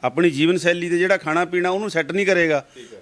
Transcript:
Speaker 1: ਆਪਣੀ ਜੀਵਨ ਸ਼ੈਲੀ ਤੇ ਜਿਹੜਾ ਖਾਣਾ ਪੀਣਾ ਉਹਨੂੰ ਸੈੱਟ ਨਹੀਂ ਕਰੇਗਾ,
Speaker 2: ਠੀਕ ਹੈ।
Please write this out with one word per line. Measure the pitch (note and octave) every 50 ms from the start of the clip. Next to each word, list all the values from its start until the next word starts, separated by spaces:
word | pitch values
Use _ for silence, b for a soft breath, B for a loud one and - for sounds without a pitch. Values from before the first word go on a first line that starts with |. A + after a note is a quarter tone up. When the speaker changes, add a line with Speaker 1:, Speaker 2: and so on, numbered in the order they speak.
| -
Speaker 1:
ਆਪਣੀ | B2+ B2 D3+ F3 E3+
ਜੀਵਨ | C#3 C#3 D#3 E3+ F3+
ਸ਼ੈਲੀ | E3+ - F3 F3 F3 F3 E3+
ਤੇ | F3
ਜਿਹੜਾ | E3+ F#3 F#3+ F#3+
ਖਾਣਾ | F3+ - D#3 D#3 E3+ F3+
ਪੀਣਾ | E3+ F3+ F3+ F3 F3+
ਉਹਨੂੰ | F#3 G3 G#3+ G3+
ਸੈੱਟ | D#3 E3 D#3 C#3
ਨਹੀਂ | E3 G3 G3+
ਕਰੇਗਾ, | F#3+ F#3+ F3 E3+ D#3+ D3+ C#3 B2+ - -
Speaker 2:
ਠੀਕ | B2+ A#2+ - -
ਹੈ। | -